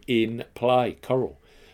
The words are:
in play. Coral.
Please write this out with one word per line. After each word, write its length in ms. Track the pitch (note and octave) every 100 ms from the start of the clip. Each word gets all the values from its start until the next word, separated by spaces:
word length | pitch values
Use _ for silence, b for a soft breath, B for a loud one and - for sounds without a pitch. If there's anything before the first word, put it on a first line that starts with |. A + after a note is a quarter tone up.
| -
in 380 | A#2 A2+ A#2 -
play. 460 | - A#2+ B2+ A#2 E2
Coral. 380 | - C3 A#2 - b b b